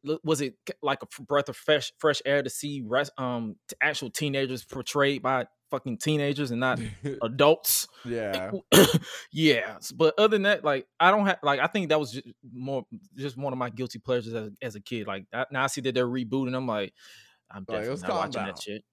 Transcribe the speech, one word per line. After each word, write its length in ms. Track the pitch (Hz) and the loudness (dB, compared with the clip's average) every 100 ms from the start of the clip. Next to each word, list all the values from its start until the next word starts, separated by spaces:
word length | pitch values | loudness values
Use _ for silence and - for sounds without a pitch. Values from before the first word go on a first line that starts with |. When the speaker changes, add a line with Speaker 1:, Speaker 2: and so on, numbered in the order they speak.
| 139 | -4
Speaker 1:
l-, 120 | 160 | -4
was 160 | 156 151 | -2 -2
it 140 | 139 _ - | -2 _ -16
c-, 60 | - | -6
like, 200 | 147 139 | -4 -4
a 40 | 113 | -6
f-, 120 | - 120 | -16 0
breath 220 | 143 143 | 0 0
of 80 | 123 | -4
fresh, 360 | - 151 - _ | 2 2 2 _
fresh 220 | 156 139 | 0 2
air 180 | 139 143 | 2 0
to 80 | 127 | 0
see 320 | - 147 143 | -6 -8 -8
res-, 260 | 107 123 143 - | 0 0 0 -4
um, 380 | 127 120 110 95 - | -4 -4 -6 -10 -16
t-, 80 | - | -2
actual 300 | 143 143 123 | -2 -2 -8
teenagers 540 | - 147 139 135 127 | -4 -4 -2 -4 -6
portrayed 580 | - 135 - 147 139 139 | -10 -10 -4 2 2 2
by 240 | 131 131 123 _ _ | 0 -2 -2 _ _
fucking 260 | 135 135 110 | -8 -6 -4
teenagers 520 | 151 151 143 143 139 | -2 0 0 -2 -4
and 80 | 120 | 0
not 200 | 131 120 110 98 | 0 -2 -6 -8
Speaker 2:
<laughs> 200 | 143 117 | -10 -6
Speaker 1:
adults? 640 | 113 135 147 160 - - - - | -6 6 6 6 2 0 -2 -12
Speaker 2:
Yeah. 460 | 120 117 107 92 95 - _ | -6 -4 -2 -4 -4 -8 _
Speaker 1:
<coughs> 80 | - 180 160 - - - | 8 10 4 -2 -16 -8
Yeah. 460 | 151 160 120 110 98 | 2 4 4 0 -10
S-, 160 | - | -14
but 260 | 131 156 180 | 2 4 6
other 120 | 214 | 4
than 120 | 208 | 4
that, 220 | 196 202 | 2 2
like, 220 | 151 135 - _ | 0 -2 -4 _
I 120 | 175 | 6
don't 120 | 208 196 | 6 2
ha-, 120 | 185 | 2
like, 160 | 147 139 | 0 2
I 60 | 156 | 2
think 220 | 208 165 | 0 2
that 100 | 156 | 2
was 120 | 135 | 0
ju-, 100 | 123 120 - 120 | -8 -14 -20 -18
more, 320 | 123 131 135 107 113 - - | -10 -6 -6 -6 -18 -18 -10
just 200 | 139 123 | -10 -6
one 160 | 139 | -6
of 60 | 127 | -4
my 100 | 123 | -6
guilty 280 | 113 127 117 | -4 -8 -8
pleasures 340 | - 123 113 | -2 -2 -2
as, 160 | 113 107 101 | -8 -8 -10
as 140 | 123 | -12
a 60 | 104 | -12
kid. 260 | - 117 104 | -8 -8 -6
Like, 200 | 98 - | -8 -8
I, 140 | 117 131 | -6 -4
now 100 | 139 | -2
I 20 | 135 | -2
see 120 | - | -2
that 120 | 131 | -2
they're 140 | 127 123 | 0 0
rebooting, 480 | 127 113 135 127 127 | -2 -2 -2 -2 -4
I'm 100 | 127 | -2
like, 260 | 107 98 _ - - _ _ _ | -2 -4 _ -20 -20 _ _ _
"I'm 100 | - | -16
Speaker 2:
Like, 60 | - | -8
Speaker 1:
definitely 200 | 110 113 | -6 -4
Speaker 2:
let's 120 | 147 | -6
Speaker 1:
not 60 | 180 | -4
Speaker 2:
calm 100 | 175 | -2
Speaker 1:
watching 140 | - | -2
Speaker 2:
down. 140 | 120 98 | -4 -6
Speaker 1:
that 140 | 87 | -8
shit." 220 | 104 104 _ | -12 -12 _